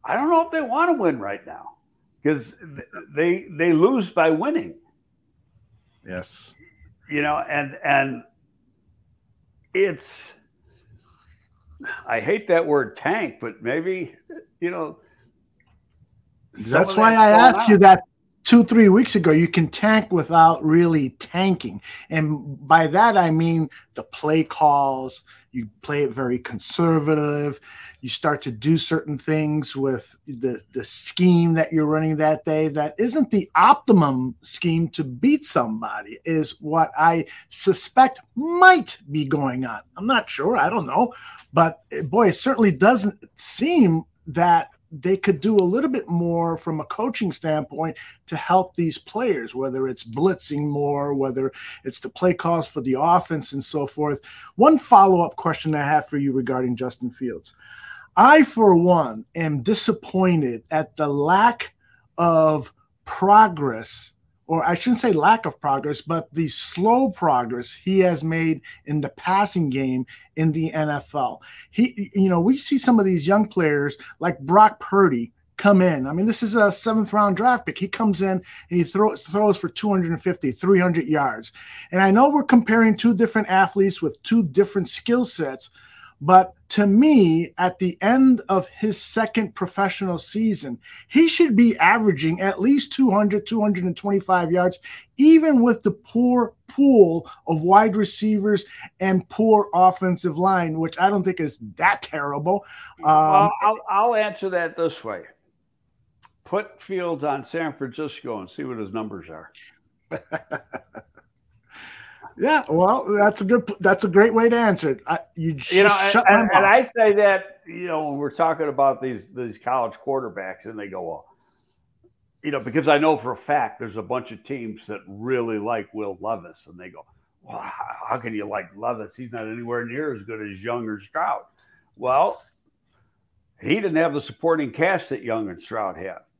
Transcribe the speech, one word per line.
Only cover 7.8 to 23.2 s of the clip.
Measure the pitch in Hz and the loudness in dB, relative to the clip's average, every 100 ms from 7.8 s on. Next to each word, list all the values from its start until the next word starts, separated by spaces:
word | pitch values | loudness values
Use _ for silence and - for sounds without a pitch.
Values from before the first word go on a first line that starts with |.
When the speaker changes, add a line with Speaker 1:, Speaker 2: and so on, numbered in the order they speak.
Speaker 1:
and | 143 143 135 120 - _ _ _ _ _ _ _ _ _ _ _ _ _ _ | 0 0 0 -6 -16 _ _ _ _ _ _ _ _ _ _ _ _ _ _
it's, | 185 196 147 - - - _ _ _ _ _ _ _ _ _ _ _ _ _ _ - - - - | -2 -2 -4 -16 -20 -20 _ _ _ _ _ _ _ _ _ _ _ _ _ _ -18 -14 -14 -6
I | 117 | -6
hate | 123 214 208 | -4 -6 0
that | 170 160 | -2 2
word | 147 117 - | -2 -2 -8
tank, | 147 214 156 - | -6 -6 -6 -10
but | 117 - | -14 -10
maybe, | 113 147 175 185 151 _ _ 339 _ _ | -6 -6 -6 -8 -10 _ _ -20 _ _
you | 170 | -8
know, | 180 156 - _ _ _ _ _ _ _ _ _ _ _ _ _ _ _ - | -8 -10 -14 _ _ _ _ _ _ _ _ _ _ _ _ _ _ _ -16
some | 107 | -2
Speaker 2:
That's | 139 185 | 0 2
Speaker 1:
of | 220 | 4
Speaker 2:
why | 220 | 4
Speaker 1:
that's | 226 | 8
Speaker 2:
I | 214 | 8
Speaker 1:
going | 220 254 220 | 8 8 6
Speaker 2:
asked | 233 | 4
you | 202 | 8
Speaker 1:
on. | |
Speaker 2:
that | 196 185 - _ _ _ | 10 8 4 _ _ _
two, | - 240 | 6 6
three | 214 233 208 | 6 6 8
weeks | 196 240 208 | 6 4 2
ago. | 165 | 2
You | 156 170 | 4 2
can | - 156 | 0 -2
tank | - 208 220 214 | 0 2 2 0
without | 180 147 165 165 165 156 | -2 2 6 6 4 2
really | 165 170 160 131 | 4 4 2 -2
tanking. | _ - 175 190 185 113 98 - - - | _ -8 -2 0 -2 -6 -14 -18 -20 -6
And | 160 156 147 135 135 143 | -4 -2 -4 -8 -16 2
by | 160 160 | 4 4
that, | 175 220 | 2 4
I | 175 | 4